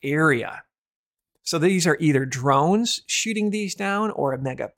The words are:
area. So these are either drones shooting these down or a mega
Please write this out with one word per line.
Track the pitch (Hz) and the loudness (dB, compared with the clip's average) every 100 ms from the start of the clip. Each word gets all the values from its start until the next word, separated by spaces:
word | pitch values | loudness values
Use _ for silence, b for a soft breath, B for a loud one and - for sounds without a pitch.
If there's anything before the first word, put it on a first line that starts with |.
area. | 139 147 160 127 - - - _ _ _ _ _ _ _ | -2 2 4 2 -2 -12 -20 _ _ _ _ _ _ _
So | - 165 | -6 0
these | 175 190 170 | 2 2 2
are | 151 | 2
either | 160 135 135 | 4 2 0
drones | 123 139 135 156 214 233 - - | -2 2 4 4 2 0 -4 -4
shooting | - 226 220 208 | -4 -2 -2 -2
these | 214 196 | -2 -4
down | - 196 202 214 | -6 -4 -2 -2
or | - 139 | -2 -4
a | 131 | -2
mega | 135 131 113 | -6 -6 -10